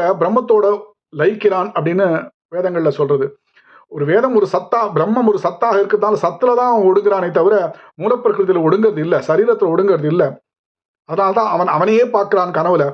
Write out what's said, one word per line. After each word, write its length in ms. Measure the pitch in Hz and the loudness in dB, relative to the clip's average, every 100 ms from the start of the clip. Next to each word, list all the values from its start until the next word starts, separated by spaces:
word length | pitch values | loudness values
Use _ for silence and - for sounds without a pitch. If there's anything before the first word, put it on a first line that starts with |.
| 175 | 2
பிரம்மத்தோட 520 | 185 175 240 233 214 202 208 - _ _ 143 | 0 0 0 2 2 2 0 -6 _ _ -2
லயிக்கிறான் 520 | 170 214 208 185 208 | -2 0 0 0 -2
அப்படின்னு 320 | 180 151 180 185 160 - _ _ | -4 -2 0 0 -2 -6 _ _
வேதங்கள்ல 380 | 170 180 170 156 | -6 -4 0 -2
சொல்றது. 380 | 139 139 143 139 - _ _ _ - _ | 0 0 0 -2 -8 _ _ _ -20 _
ஒரு 180 | 147 143 | -6 0
வேதம் 300 | 214 262 220 | 2 2 2
ஒரு 120 | 190 | 2
சத்தா, 300 | 180 185 233 208 151 | -2 -2 -2 -2 -2
பிரம்மம் 320 | 180 226 220 | 0 2 2
ஒரு 120 | 196 | 0
சத்தாக 360 | 180 185 233 196 | -2 -2 -2 0
இருக்கிறதால 380 | 196 208 208 214 | 0 0 0 0
சத்துல 340 | 165 156 247 240 | -2 0 0 2
தான் 160 | 247 | 2
அவன் 160 | 233 185 | 2 2
ஒடுங்குறானே 420 | 190 202 190 175 | 2 2 0 0
தவிர 240 | 165 180 214 170 - - - | 2 2 2 -2 -8 -20 -8
மூலப்பிரகிருதியில 680 | 202 247 233 208 185 180 160 | -2 0 0 0 0 2 2
ஒடுங்கிறது 320 | 196 220 156 | 2 0 0
இல்ல, 220 | 160 151 | -2 -2
சரீரத்துல 520 | - 165 233 220 180 | 0 0 2 0 0
ஒடுங்கிறது 320 | 170 196 165 151 | 0 0 0 0
இல்ல. 180 | 175 139 - _ _ _ _ _ _ - | 0 -2 -4 _ _ _ _ _ _ -10
அதனால்தான் 420 | 165 196 233 214 | -2 0 0 -2
அவன் 160 | 170 170 | -2 -2
அவனையே 380 | 151 190 220 247 | 0 2 2 2
பார்க்கிறான் 460 | 208 202 196 180 | 0 0 -2 -2
கனவுல. 340 | 165 170 170 143 | -2 0 0 0